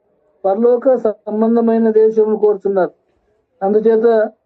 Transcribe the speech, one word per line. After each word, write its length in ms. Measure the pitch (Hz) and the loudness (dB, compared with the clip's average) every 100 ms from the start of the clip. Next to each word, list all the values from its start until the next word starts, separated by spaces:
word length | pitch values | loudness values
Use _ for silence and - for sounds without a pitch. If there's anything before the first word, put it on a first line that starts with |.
| _ _ _ _ 190 | _ _ _ _ -4
పరలోక 500 | 196 240 240 262 254 | 0 0 0 0 0
సంబంధమైన 960 | 226 208 - 214 226 233 226 226 226 | -2 -6 -8 -4 0 0 0 0 0
దేశమును 460 | 220 220 220 214 214 | 2 0 2 -2 0
కోరుతున్నారు. 540 | 208 202 196 196 170 _ _ _ _ _ _ - | 0 -2 -2 -2 -4 _ _ _ _ _ _ -8
అందుచేత 680 | 196 214 220 220 233 226 233 _ | -2 0 2 2 2 0 -2 _